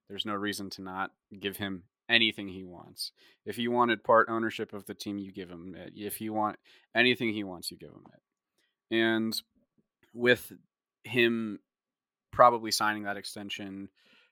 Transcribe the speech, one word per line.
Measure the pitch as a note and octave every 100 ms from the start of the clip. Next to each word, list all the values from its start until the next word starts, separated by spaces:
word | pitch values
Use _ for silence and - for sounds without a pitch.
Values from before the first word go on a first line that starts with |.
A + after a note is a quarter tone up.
| -
There's | G2+ A2
no | G2+
reason | G#2 G2 G2
to | -
not | F#2+ F#2 F#2+ _ _ G2+
give | G2 F#2
him | G2+ F#2 F2+ _ -
anything | A#2 A2 G#2+ G2
he | F#2 F#2
wants. | E2+ D#2 - - _ - _ -
If | G#2
he | A#2+
wanted | A#2+ A#2+ A2
part | - A2+ A2
ownership | A2+ A2 - G#2+
of | G#2 F#2+
the | G2
team, | G#2+ G2+
you | F#2+
give | G2 F2
him | F2 F2+ F2+
it. | F2+ F#2
If | G#2 -
you | A2
want | G#2+ G#2+ F#2+ _ - _
anything | A#2 B2 A#2+ A#2+
he | G#2+ G2
wants, | F2 -
you | E2+
give | D2+
him | G1+ -
it. | - _ _ _ _ _ _ -
And | A2+ A2+ A2+ A2 - - _ _ _ _ _ _
with | A2+ A#2+ A#2+ - F#2 _ _ _ _
him | A2 B2 A#2 A#2 A2 G2 _ _ _ _ _ _ _
probably | - B2 A#2+ A2
signing | - G#2+ G#2+
that | G2+ G2+
extension, | - A2 G2+ - G2+ G2 G2 _ _ _ _